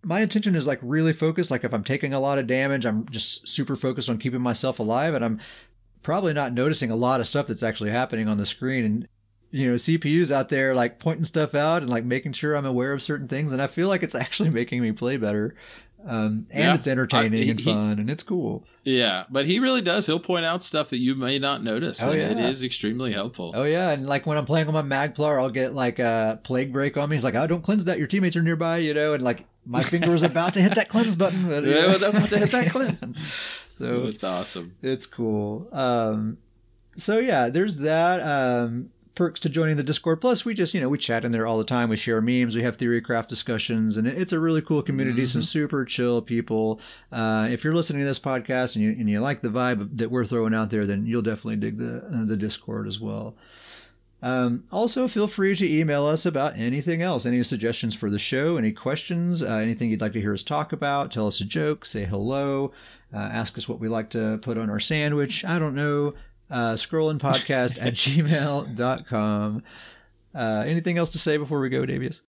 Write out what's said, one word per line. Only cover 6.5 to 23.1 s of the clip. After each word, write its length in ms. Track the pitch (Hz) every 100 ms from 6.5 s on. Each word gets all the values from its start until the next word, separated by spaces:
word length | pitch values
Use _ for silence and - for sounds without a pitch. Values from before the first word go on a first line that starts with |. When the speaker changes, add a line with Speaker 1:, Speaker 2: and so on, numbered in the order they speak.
Speaker 1:
noticing 360 | 120 139 151 123
a 40 |
lot 240 | 113 127 131
of 80 | 113
stuff 200 | 147 139
that's 160 | 107
actually 280 | 113 110 104
happening 360 | 117 131 113 107
on 80 | 104
the 80 |
screen. 400 | 101 - 131 131
And, 220 | 110 110 - _ _ _ _
you 200 | 135 131
know, 60 | 120
C 200 | - 165
P 120 | 156
U's 200 | 160 156
out 180 | 139 131
there, 260 | 135 135
like, 240 | 127 120 -
pointing 260 | 160 160
stuff 300 | 156 165 151
out 260 | 143 151 170
and, 80 | 127
like, 160 | 120
making 280 | 120 131 147
sure 220 | 131 151
I'm 120 | 147 139
aware 260 | 123 131
of 80 | 139
certain 260 | - 147 127
things, 240 | 135 151
and 80 | 131
I 40 |
feel 220 | 139 - 190
like 160 | 190
it's 100 | 175
<laughs> 80 | -
actually 280 | - - 165
making 300 | 117 120 123
me 80 | 117
play 260 | 107 120 135
better. 380 | 107 104 107 - - - - _ 214
Um, 400 | 113 107 107 -
and 80 | 139
Speaker 2:
Yeah. 120 | 165
Speaker 1:
it's 120 | 147 135
entertaining 540 | 131 123 131 113 110
Speaker 2:
I, 20 |
he, 60 | 110
Speaker 1:
and 100 | 110
Speaker 2:
he 60 |
Speaker 1:
fun, 340 | 120 107 107 104
and 100 | 110
it's 140 | 151
cool. 400 | - 180 117 110 - _
Speaker 2:
Yeah, 400 | 139 127 113 92 92
but 160 | 131 143
he 120 | 202
really 220 | 262 254
does. 240 | 175 196
He'll 140 | 190 165
point 260 | 170 180
out 180 | 165 180
stuff 260 | - 156 151
that 60 | 123
you 140 | 123
may 260 | 135 123 139
not 220 | 143 135
notice, 400 | 113 110 170 -
Speaker 1:
Oh, 100 | 127
Speaker 2:
and 100 | 156
it 160 | - 113
Speaker 1:
yeah. 100 | 117
Speaker 2:
is 160 | 131
extremely 480 | 127 - 107 120 127